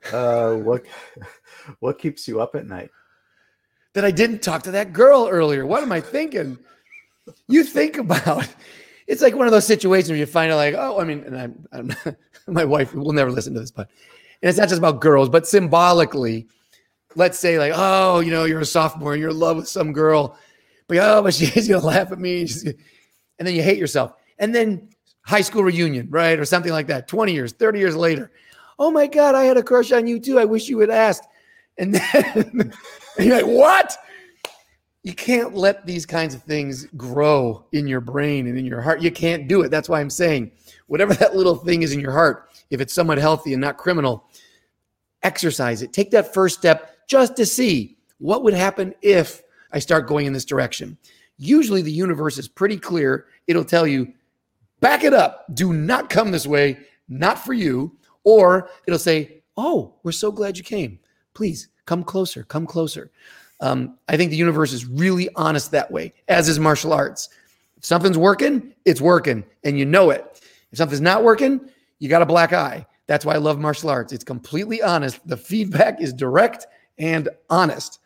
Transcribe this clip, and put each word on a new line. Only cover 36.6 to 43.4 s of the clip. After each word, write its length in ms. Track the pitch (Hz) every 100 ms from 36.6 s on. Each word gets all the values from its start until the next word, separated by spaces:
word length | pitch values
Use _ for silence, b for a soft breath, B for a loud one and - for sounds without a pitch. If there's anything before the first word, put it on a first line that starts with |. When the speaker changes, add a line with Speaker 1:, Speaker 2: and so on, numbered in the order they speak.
| 143 131 147 147
Speaker 2:
grow 680 | 123 131 147 147 123 107 _
in 140 | 147 143
your 140 | 131
brain 460 | 120 135 147 143 123
and 120 | 123
in 60 | 131
your 140 | 117
heart. 200 | 127 156
You 100 | 165
can't 380 | 170 165 170 135
do 140 | 196
it. 80 | 151
That's 180 | 156 147
why 120 | 160
I'm 100 | 143
saying, 400 | - 175 147 110 _ b b _
whatever 280 | 151 202
that 220 | 196 220 190
little 180 | 185
thing 280 | 165 165 170
is 100 | 165
in 80 | 143
your 120 | 139
heart, 380 | 135 165 123 _ b b
if 100 | 131
it's 120 | 131
somewhat 260 | - 165 147
healthy 340 | 156 156